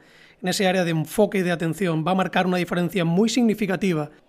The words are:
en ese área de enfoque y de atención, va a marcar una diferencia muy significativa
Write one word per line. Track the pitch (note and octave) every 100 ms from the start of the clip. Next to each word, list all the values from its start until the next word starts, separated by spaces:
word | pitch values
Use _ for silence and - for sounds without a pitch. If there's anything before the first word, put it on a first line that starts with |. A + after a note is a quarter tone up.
| _ - - _
en | F#3
ese | F3+ F#3
área | F#3
de | E3+
enfoque | D#3+ D3 - G#3 G3+
y |
de | F3+
atención, | E3+ E3+ D#3 F3+ D#3+ D#3
va |
a | F#3+
marcar | F#3 F#3 F#3
una | F3+
diferencia | E3+ F3 E3+ G3 E3
muy | F3 A3+
significativa | B3+ A#3 G3+ F#3+ F#3 G3 D#3 D3+ -